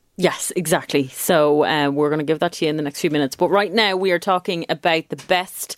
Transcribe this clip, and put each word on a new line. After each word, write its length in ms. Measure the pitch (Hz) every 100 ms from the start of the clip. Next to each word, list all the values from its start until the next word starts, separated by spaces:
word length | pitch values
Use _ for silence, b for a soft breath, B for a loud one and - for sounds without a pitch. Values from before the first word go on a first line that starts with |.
| _ -
Yes, 340 | 180 - - -
exactly. 520 | 156 165 - 147 131
So, 540 | - - 175 147 147
uh, 280 | 113 151 143
we're 180 | 139 147
gonna 140 | 156
give 160 | 151 156
that 140 | 175
to 120 | - 160
you 40 |
in 80 | 156
the 40 |
next 180 | 147 -
few 120 | 170
minutes. 240 | 147 139 -
But 140 | 175
right 220 | 190 202
now 240 | 202 214 185
we 140 | 190
are 60 | 175
talking 480 | 185 185 190 175 160
about 420 | 160 175 165 -
the 140 | 139 -
best, 500 | 180 185 - -